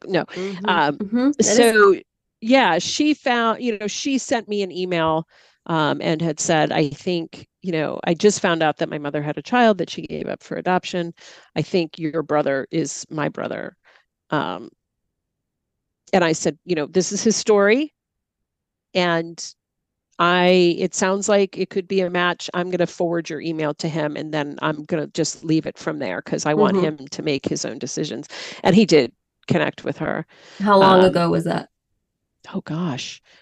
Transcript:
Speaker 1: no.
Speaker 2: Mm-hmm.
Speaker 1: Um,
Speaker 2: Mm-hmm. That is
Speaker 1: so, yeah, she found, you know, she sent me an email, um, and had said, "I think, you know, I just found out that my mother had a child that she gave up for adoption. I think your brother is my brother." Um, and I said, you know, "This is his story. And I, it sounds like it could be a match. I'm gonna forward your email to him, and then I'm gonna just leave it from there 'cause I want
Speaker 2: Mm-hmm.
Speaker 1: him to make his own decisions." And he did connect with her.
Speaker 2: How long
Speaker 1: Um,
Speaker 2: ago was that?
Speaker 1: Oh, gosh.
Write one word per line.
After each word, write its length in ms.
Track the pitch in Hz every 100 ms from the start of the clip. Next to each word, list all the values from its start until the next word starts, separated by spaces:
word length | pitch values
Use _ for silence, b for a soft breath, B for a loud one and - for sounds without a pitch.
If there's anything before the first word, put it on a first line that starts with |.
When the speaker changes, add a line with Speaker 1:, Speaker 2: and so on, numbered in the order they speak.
| -
Speaker 1:
no. 200 | 180 - 180
Speaker 2:
Mm-hmm. 300 | 190 185 196
Speaker 1:
Um, 340 | 175 147 143
Speaker 2:
Mm-hmm. 300 | 196 240 277 294
That 160 | 208 220
is 160 | 233
Speaker 1:
so, 220 | 214 202 175 - _ _ -
yeah, 380 | 226 269 202 165
she 340 | - - 302
found, 480 | 285 269 240 226 214
you 160 | 240 208
know, 100 | 208
she 300 | - 285 269
sent 300 | - 240 214
me 140 | 208
an 100 | 190
email, 560 | 175 185 170 160 160 - b b b -
um, 320 | 160 147 143
and 200 | - 160
had 180 | 165 151
said, 320 | - 156 151
"I 180 | 160 143
think, 580 | 143 185 175 160 - - _
you 100 | 185
know, 280 | 160 143 - -
I 80 |
just 260 | 165 208 -
found 220 | 190 165
out 140 | 156 -
that 120 | 160
my 80 | 151
mother 240 | 143 147
had 160 | 147 147
a 40 |
child 360 | - 247 233 185
that 100 | 160
she 120 | -
gave 240 | 160 156 -
up 140 | -
for 120 | - -
adoption. 560 | 180 180 - 180 170 - B B B 160
I 60 |
think 380 | 151 185 160 -
your 240 | 156 160
brother 440 | 147 151 143 135 -
is 340 | 160 - - -
my 200 | 156 151
brother." 480 | - - - - - b b b _ -
Um, 380 | 151 82 90 117 _ _ _ _ _ _ _ _ _ _ _ _ _ -
and 100 | 185
I 80 | 165
said, 240 | 160 165 151 175
you 100 | 165
know, 120 | 135
"This 240 | 185 170
is 120 | 202
his 120 | 226 208
story. 580 | - 202 202 247 302 _ _ _ _ _ _ _ _ _ _
And 600 | 185 175 165 165 165 - - _ _ _ _ _ -
I, 560 | 175 180 180 185 175 -
it 160 | 180 -
sounds 340 | 190 196 202
like 280 | 202 190 170
it 120 | 185
could 180 | 196 175
be 140 | 190
a 80 | 180
match. 400 | 180 175 175 -
I'm 160 | 175 180
gonna 160 | 175 170
forward 420 | - 170 170 160
your 120 | 151
email 320 | 165 160 151 147
to 140 | 160
him, 280 | 160 151 147
and 160 | 156
then 240 | 151 147 143
I'm 220 | 151 151 151
gonna 220 | 165 143
just 360 | - 156 - 165
leave 200 | 160 -
it 100 | -
from 220 | 165 151
there 220 | 117 90
'cause 240 | - 156 151
I 80 | 208
want 220 | 208 190
Speaker 2:
Mm-hmm. 60 |
Speaker 1:
him 140 | 160 151 135
to 100 | -
make 220 | 151 139 -
his 180 | 143 -
own 140 | 110
decisions." 480 | 120 151 151 120 - B B B
And 120 | - 202
he 100 | 170
did 280 | 156 120 _ _ _ -
connect 360 | 170 147 -
with 140 | - -
her. 260 | 151 - - B B B
Speaker 2:
How 160 | 202 196
long 260 | 190 185
Speaker 1:
Um, 60 | 185
Speaker 2:
ago 200 | 170 170
was 160 | 170 165
that? 240 | 175 - _ _ _ _ _ _ _ -
Speaker 1:
Oh, 80 | 190
gosh. 600 | - 156 175 127 - - b b